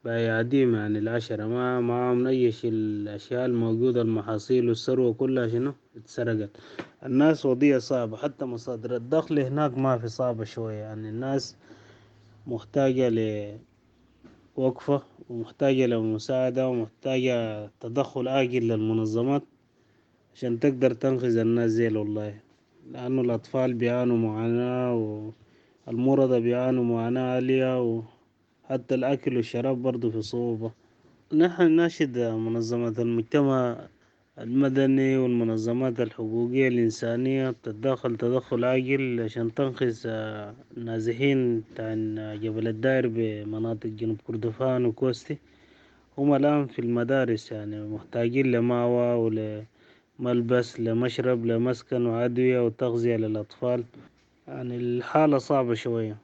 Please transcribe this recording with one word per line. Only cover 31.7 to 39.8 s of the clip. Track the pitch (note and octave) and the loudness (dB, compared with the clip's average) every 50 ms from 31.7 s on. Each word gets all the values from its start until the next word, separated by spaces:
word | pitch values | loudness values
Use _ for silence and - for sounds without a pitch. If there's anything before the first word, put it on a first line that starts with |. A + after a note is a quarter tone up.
| D#3+ E3 E3+ E3 E3 - D#3+ C3+ A#2+ B2 | 6 6 4 2 2 0 -2 0 0 -2
منظمات | A#2+ A#2 A2+ A2+ A2+ A2+ A2+ A#2 A2+ A2+ A#2+ A#2+ A#2+ A#2 G#2+ A#2 | 0 0 0 -2 -2 -2 -2 -2 -2 -2 -2 -2 -2 -2 -2 -2
المجتمع | A#2 A#2 A#2 A2+ A2 - - D3 C#3+ C3+ C3+ C3 B2+ A#2+ A#2 - - - _ _ _ _ _ _ _ _ _ C#3 | -2 0 0 -2 -2 2 2 2 4 4 4 2 0 0 -2 -6 -12 -18 _ _ _ _ _ _ _ _ _ -12
المدني | C3+ A#2 B2 C3+ C#3+ C3+ C3 C#3 C3+ C3+ C3+ C3+ C3+ C3 C3+ C3 | -8 0 2 2 2 4 4 4 4 4 4 4 4 4 4 2
والمنظمات | B2+ B2 B2 A#2+ A#2 A2+ A2 A2 A2 A#2 A#2 B2 C3 C3 A#2+ B2 | 2 2 2 2 2 2 0 0 0 0 0 0 0 -2 0 -2
الحقوقية | A#2+ A2 - - A2+ A2 A2 A#2 A#2+ A#2+ B2 C3+ C3+ B2+ | -2 -4 -4 -8 -6 -4 -2 -2 -2 0 2 2 2 4
الإنسانية | B2 A#2+ A#2 A2+ A2 - A#2 A#2 A#2 B2 B2+ C3 C3+ C3+ C3 C3 | 4 4 2 2 0 -2 -4 -2 -2 0 0 0 0 0 0 -2
بتتدخل | B2+ _ - A#2+ G#2 G#2 A#2 C3+ C3 B2 - B2 A#2 | -4 _ -10 -12 -10 -4 -2 -2 -2 0 -2 -4 -4
تدخل | A2 B2 A#2+ B2+ B2+ B2 - C3 A#2+ A#2+ | -2 0 0 0 0 -2 -2 -2 0 2
عاجل | B2+ C3 C3 B2+ B2+ C3+ C3+ C3+ B2+ A#2+ A#2 | 2 2 2 2 0 0 0 0 -2 -2 -2
عشان | A2+ A2 - A#2+ A#2 A2+ A2 | -4 -4 -4 -4 -4 -4 -2
تنقذ، | - C#3 C3+ B2 - | -2 -2 -2 -2 -2